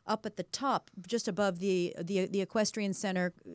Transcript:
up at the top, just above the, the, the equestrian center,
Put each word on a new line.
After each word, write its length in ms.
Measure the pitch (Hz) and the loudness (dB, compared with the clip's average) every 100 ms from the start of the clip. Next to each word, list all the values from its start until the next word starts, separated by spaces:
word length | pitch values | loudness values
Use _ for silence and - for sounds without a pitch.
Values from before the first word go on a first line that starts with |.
| - | -4
up 180 | 214 | -4
at 140 | 214 202 | -4 -8
the 40 | |
top, 460 | 170 - 269 202 - - 175 | -8 -4 0 0 0 -16 -2
just 220 | 233 226 | -2 0
above 300 | 185 202 175 | 2 2 2
the, 360 | 196 185 175 - | 2 2 2 -2
the, 240 | 175 196 | -2 0
the 160 | 185 196 | 2 0
equestrian 540 | 185 226 214 - 202 | 0 2 0 0 -2
center, 400 | 185 202 185 180 - - | 0 0 0 0 -2 -16